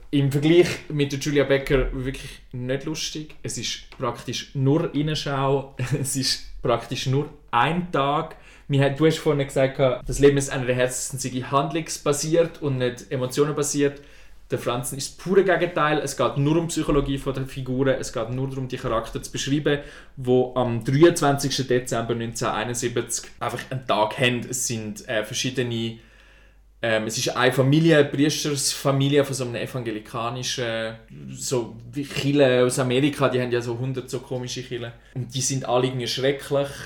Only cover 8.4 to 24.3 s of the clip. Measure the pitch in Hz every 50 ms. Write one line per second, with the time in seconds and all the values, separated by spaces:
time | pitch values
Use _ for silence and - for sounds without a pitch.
8.4 | - - - - - - 143 139 139 139 135 135 156 160 156 - - 160 147 143
9.4 | 135 139 - 143 135 131 131 - 139 127 123 - - - 127 123 139 143 139 143
10.4 | 135 - - 139 123 120 123 127 127 127 127 - - - - 127 - 131 120 123
11.4 | 117 - 139 139 151 - 151 165 160 - - - - 147 147 143 - 156 156 165
12.4 | 170 160 - - 156 143 131 127 127 123 120 - - - 147 127 127 127 - 143
13.4 | 147 156 147 147 143 - - 143 143 139 139 - - - - - - - - -
14.4 | - - 139 120 - 131 120 127 131 - 139 135 - - - - - 170 190 202
15.4 | 180 185 170 160 175 170 - 160 151 151 151 147 - - - - 127 117 - 143
16.4 | 139 147 156 170 165 160 - 156 147 - 151 143 135 135 139 135 - 143 131 131
17.4 | 135 131 - 139 127 127 127 127 135 131 131 - - - - 123 110 104 123 131
18.4 | 135 135 131 135 131 120 127 120 - 123 113 113 - - - - 117 - - 127
19.4 | - 135 139 151 147 156 143 143 - - - - - - - - 127 123 127 127
20.4 | 127 - - 127 120 117 117 113 104 - 135 143 165 170 170 - 151 139 135 131
21.4 | - 135 - - 127 - 123 123 123 - 131 117 117 117 123 117 117 117 113 -
22.4 | 127 107 - 101 110 120 120 120 127 120 120 123 117 - - - - - - -
23.4 | 117 117 120 120 - - 131 131 - - 101 104 107 - - - 135 123